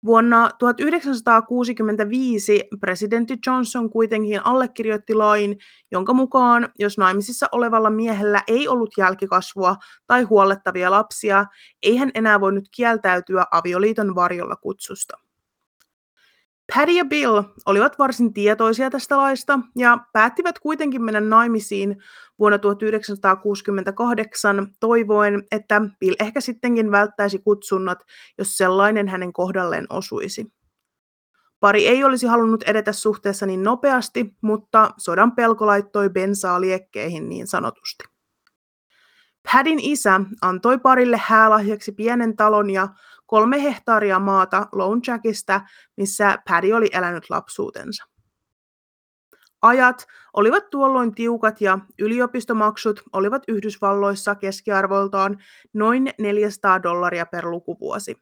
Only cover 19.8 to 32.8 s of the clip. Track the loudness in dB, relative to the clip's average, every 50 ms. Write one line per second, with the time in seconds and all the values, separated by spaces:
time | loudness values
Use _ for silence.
19.8 | 2 2 2 2 0 _ _ 2 2 2 0 -2 -4 -4 -4 -4 _ -6 -4 -2
20.8 | -4 -4 -4 -4 -4 -2 -2 -2 0 4 4 4 4 4 0 -4 -4 -6 -6 -4
21.8 | -4 -4 -6 -8 -12 -20 -20 -20 -20 _ _ _ 2 2 2 2 2 -2 -2 0
22.8 | -2 -2 -2 -2 -4 -6 -12 -2 2 0 0 2 0 -4 -4 -4 -4 -6 -4 -4
23.8 | -4 -6 -4 -4 -2 -2 -2 -4 -4 -8 -8 -2 -2 0 0 0 -2 -6 _ _
24.8 | -2 0 2 0 2 2 2 2 2 2 0 -4 -4 _ -8 -8 -4 _ 0 0
25.8 | 0 -2 -6 _ -2 -2 0 0 -4 -4 -4 -6 -6 -6 -10 _ -2 -2 0 0
26.8 | 0 2 2 2 2 2 _ -4 -4 -2 -2 -2 _ 0 0 0 -2 -4 -4 -4
27.8 | -4 -6 -8 -8 _ _ -20 -20 -20 -20 _ -10 -8 -8 -2 0 0 2 4 4
28.8 | 2 2 2 0 -2 -4 -4 -6 -8 -8 -4 -4 -4 -4 -2 -4 -4 -2 -4 -6
29.8 | -6 -8 -10 -10 -10 -8 -8 -8 -8 -8 -10 -12 -14 -16 _ _ _ _ _ _
30.8 | _ _ _ _ _ _ _ _ _ _ _ _ _ _ _ _ 2 4 4 4
31.8 | 4 4 4 4 4 2 2 2 0 2 2 2 2 2 0 0 0 -2 -2 0